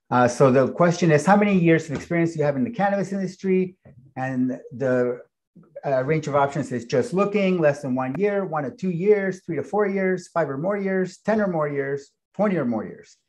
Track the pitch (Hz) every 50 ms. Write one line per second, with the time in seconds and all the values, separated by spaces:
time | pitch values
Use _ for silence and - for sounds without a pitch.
0 | _ _ 123 123 123 120 120 - 143 135 127 135 131 117 - - 170 180 170 175
1 | 185 165 151 147 147 - 196 208 208 208 196 185 170 165 165 160 160 - 139 127
2 | - - 170 170 170 165 165 156 147 147 143 135 127 117 117 - 190 202 202 202
3 | 190 190 196 196 190 185 185 - - 190 185 185 185 185 - _ _ - - -
4 | - - _ 131 131 131 131 127 127 127 127 - - - - 117 139 131 127 127
5 | 123 123 123 123 - _ _ _ _ _ _ - - _ _ - - 151 - -
6 | 131 139 160 156 147 151 139 143 139 139 - 151 131 - 127 120 113 - - 131
7 | 120 - 170 185 202 196 202 208 196 190 185 180 160 147 139 - - 135 127 127
8 | 131 131 135 160 202 208 202 202 190 180 160 156 139 127 117 - - 190 175 160
9 | 180 202 208 202 196 190 185 185 _ - 165 139 - - - 202 208 196 196 196
10 | 190 185 185 175 180 - _ 170 160 139 139 135 156 185 208 208 196 190 190 190
11 | 185 185 - - _ - 214 220 208 196 180 160 151 147 143 139 139 139 143 143
12 | 139 - _ _ _ _ _ - 196 214 185 165 139 123 117 107 101 87 - -
13 | - _ - _ _